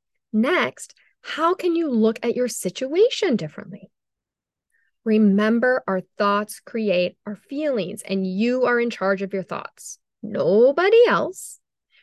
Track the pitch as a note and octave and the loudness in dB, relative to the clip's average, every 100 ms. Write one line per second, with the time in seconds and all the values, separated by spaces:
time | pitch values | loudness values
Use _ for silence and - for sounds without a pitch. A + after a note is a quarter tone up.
0 | _ _ _ G#3+ B3+ F4 - - - _ | _ _ _ -2 0 0 -2 -6 -20 _
1 | _ _ - - E4 F4+ F4 E4 D#4+ A#3 | _ _ -12 -2 0 0 0 0 0 2
2 | A3 A3 A#3+ A#3+ B3 - F3+ - C4 E4+ | 0 0 -4 -2 -4 -4 -8 -6 -4 2
3 | B4 - F#4+ G#3+ D3+ - - G3+ - _ | 2 2 0 0 -4 -12 -18 -18 -20 _
4 | _ _ _ _ _ _ _ _ _ _ | _ _ _ _ _ _ _ _ _ _
5 | A3+ A3 G#3 G3 G#3+ A#3 B3+ B3+ - F#3 | 0 4 6 4 2 2 2 0 -2 -6
6 | - - G3+ G3+ G#3+ - - A3+ G#3 F3+ | -6 -2 0 0 -4 -12 -10 -4 0 0
7 | F3+ - G#3 G3+ - C#4 D4+ A#3+ F3 A3 | 0 -6 -16 -16 -10 -4 -2 -2 -4 -8
8 | - G3 F#3+ F#3 A#3+ B3+ B3 A#3+ A#3+ - | -6 -4 -2 -2 0 0 0 0 -2 -2
9 | F#3+ G3 F#3+ F#3+ F3 - - _ - - | -2 -2 -4 -8 -8 -10 -12 _ -20 -20
10 | _ _ G#3 G3 D3 G3+ B3+ C#4+ F#4+ A4+ | _ _ -10 -4 2 6 6 4 4 6
11 | A4 F3 C#4+ - - - _ _ _ _ | 6 4 -2 -8 -18 -20 _ _ _ _